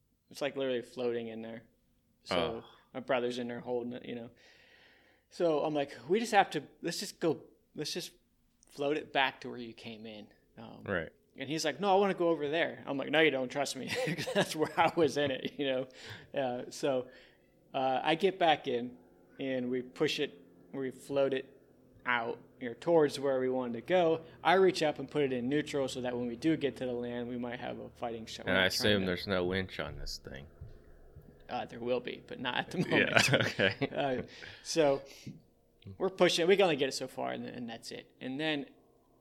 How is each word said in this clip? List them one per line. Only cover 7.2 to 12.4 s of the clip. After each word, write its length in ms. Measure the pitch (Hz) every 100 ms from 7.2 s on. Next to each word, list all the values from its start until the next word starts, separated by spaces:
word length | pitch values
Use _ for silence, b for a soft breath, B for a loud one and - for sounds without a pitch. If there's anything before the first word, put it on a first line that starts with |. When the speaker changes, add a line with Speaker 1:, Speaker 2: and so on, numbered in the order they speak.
Speaker 1:
go, 180 | 170 143 - _ _
let's 180 | - 151
just 180 | 185 - - _ _ _ _ _
float 240 | - 143 156
it 140 | -
back 260 | 147 135 -
to 60 | 127
where 100 | 120
you 140 | 117
came 320 | 110 117 110
in." 220 | 110 107 104 _ _ -
Um, 220 | 113 110
Speaker 2:
Right. 240 | 107 92 80 - _ -
Speaker 1:
and 100 | 131
he's 160 | 156
like, 160 | 156 131
"No, 100 | 202 190
I 20 |
wanna 140 | 202
go 160 | 185 170
over 200 | 160